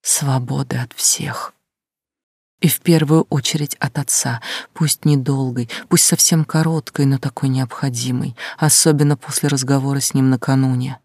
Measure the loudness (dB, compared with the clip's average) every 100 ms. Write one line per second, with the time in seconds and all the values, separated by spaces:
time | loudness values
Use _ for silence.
0 | -2 -2 0 -2 -2 -6 -4 -6 -6 -4
1 | -2 -2 -4 -8 -12 _ _ _ _ _
2 | _ _ _ _ _ _ -2 0 2 2
3 | 4 2 2 -4 -2 -4 -6 -6 -6 -4
4 | -4 -2 -2 -6 -8 -12 -14 -4 -2 0
5 | 2 2 0 -2 -2 -4 -8 -10 0 2
6 | 2 2 4 2 2 0 0 -2 -4 0
7 | 2 2 -4 -4 -2 0 -4 -4 -6 -4
8 | -4 -4 -6 -10 -16 -2 2 4 4 4
9 | 4 2 -4 -4 -2 -2 2 0 0 -2
10 | 0 2 2 2 2 2 2 0 -4 -10